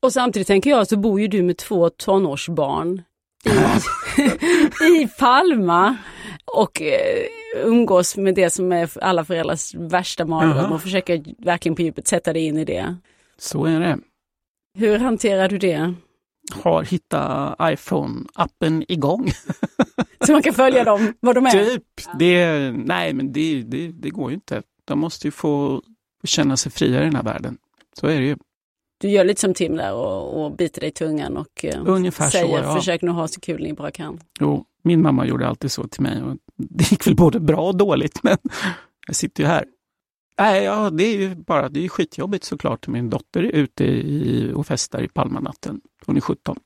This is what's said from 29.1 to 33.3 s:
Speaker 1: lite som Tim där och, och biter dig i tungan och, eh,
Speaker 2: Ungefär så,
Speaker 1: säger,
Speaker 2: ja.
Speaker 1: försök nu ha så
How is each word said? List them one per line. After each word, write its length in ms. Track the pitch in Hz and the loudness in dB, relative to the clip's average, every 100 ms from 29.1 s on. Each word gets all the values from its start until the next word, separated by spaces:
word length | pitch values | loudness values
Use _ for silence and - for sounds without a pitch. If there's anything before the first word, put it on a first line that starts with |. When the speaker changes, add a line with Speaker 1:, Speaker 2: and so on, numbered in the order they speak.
| 202 | 4
Speaker 1:
lite 180 | 185 202 | 4 2
som 120 | 202 | 0
Tim 220 | 180 170 160 | 0 -2 -2
där 160 | - | -4
och, 500 | 196 - 190 - - 151 | -4 -4 -6 -6 -6 -6
och 100 | - | -4
biter 240 | 170 - | -4 -4
dig 80 | 147 | -8
i 20 | |
tungan 440 | - 160 151 143 143 | -6 -4 -4 -4 -8
och, 280 | 160 - 156 | -10 -10 -8
eh, 160 | 143 156 | -4 0
Speaker 2:
Ungefär 400 | 190 180 - 151 | 0 0 -2 -2
så, 60 | |
Speaker 1:
säger, 320 | 185 170 143 | 0 0 -2
Speaker 2:
ja. 120 | 139 151 | -2 -2
Speaker 1:
försök 260 | 175 170 | -2 -2
nu 100 | 175 | -2
ha 160 | 170 | -2
så 120 | 160 | -4